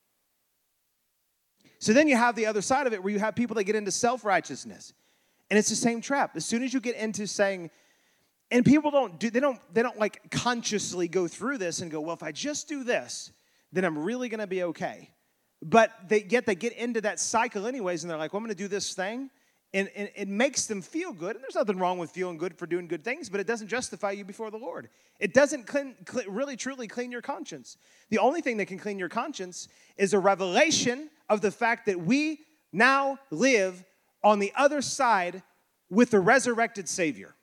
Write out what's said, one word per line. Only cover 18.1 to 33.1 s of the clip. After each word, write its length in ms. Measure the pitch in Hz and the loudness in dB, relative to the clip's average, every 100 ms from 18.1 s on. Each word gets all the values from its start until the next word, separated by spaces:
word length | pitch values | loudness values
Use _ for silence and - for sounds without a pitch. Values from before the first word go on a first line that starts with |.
they're 80 | 156 | -6
like, 140 | 156 | -4
"Well, 60 | 202 | -6
I'm 60 | |
gonna 100 | 226 | -6
do 140 | 185 202 | -8 -6
this 260 | 196 - | -6 -6
thing." 360 | - 190 240 269 _ _ _ _ | -6 -6 -6 -10 _ _ _ _
And, 160 | 196 196 196 | -4 -4 -6
and 120 | 202 | -10
it 140 | - 196 | -8 -6
makes 380 | 196 285 - - | 0 0 0 -4
them 140 | 202 | -6
feel 320 | - 311 359 | -8 -8 -8
good, 220 | 190 175 | -8 -10
and 80 | 311 | -10
there's 140 | 480 349 | -8 -2
nothing 200 | 214 185 | -2 0
wrong 220 | 180 180 | 0 -2
with 120 | 165 | -6
feeling 280 | 196 180 160 | -6 -6 -6
good 180 | 180 - | -8 -8
for 100 | 175 | -6
doing 200 | 175 175 | -4 -4
good 180 | 170 | -8
things, 240 | 226 302 226 | -6 -8 -6
but 120 | 202 | -6
it 60 | 202 | -4
doesn't 200 | 233 208 | -4 -4
justify 460 | 233 - 196 202 | -6 -6 -6 -6
you 120 | 202 | -6
before 260 | 196 208 220 | -10 -12 -10
the 60 | 220 | -10
Lord. 320 | 254 - 117 _ _ - | -12 -12 -14 _ _ -6
It 160 | 202 | 2
doesn't 320 | 254 285 294 202 | 4 4 2 -6
clean, 300 | 277 277 233 170 | -6 -6 -12 -10
cle-, 160 | 233 196 | -8 -6
really, 280 | 196 285 247 | -6 -6 -6
truly 300 | 262 262 220 | -8 -8 -10
clean 240 | 247 247 | -8 -8
your 100 | 247 | -8
conscience. 560 | - 302 294 143 117 - _ _ - | -8 -8 -10 -16 -18 -20 _ _ -4
The 100 | 208 | 2
only 220 | 233 339 | 2 2
thing 160 | 277 220 | -2 -2
that 80 | 175 | -4
can 120 | 185 | -6
clean 200 | 214 196 | -8 -6
your 100 | 175 | -4
conscience 600 | 226 302 254 180 170 - _ _ - | -4 -6 -6 -12 -12 -16 _ _ 0
is 180 | 196 | 2
a 40 | 208 | 6
revelation 920 | 190 185 185 202 320 - 240 254 311 _ - | 6 4 4 4 6 4 2 -2 -6 _ 0
of 120 | 214 | 2
the 100 | 202 | 2
fact 360 | - 226 233 - | 2 0 0 0
that 140 | 180 | 0
we 400 | 170 277 302 302 _ _ _ | 2 2 2 -4 _ _ _
now 460 | - 247 269 277 | 4 6 6 2